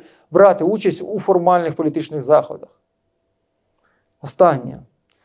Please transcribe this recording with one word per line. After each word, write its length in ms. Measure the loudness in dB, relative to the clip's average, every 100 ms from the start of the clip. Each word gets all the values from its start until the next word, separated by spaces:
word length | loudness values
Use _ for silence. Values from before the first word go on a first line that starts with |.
| -10 _ -2
брати 340 | 4 4 4
участь 380 | -2 -2 -2 -4
у 180 | -8 -6
формальних 540 | 0 0 2 0 0
політичних 480 | -4 -4 -4 -8 -6
заходах. 580 | 0 0 0 -12 -20 _ _ _ _ _ _ _ _ _ _ _ _ _ _ _
Останнє. 600 | -8 2 2 2 -6 -16 -20 _ _ _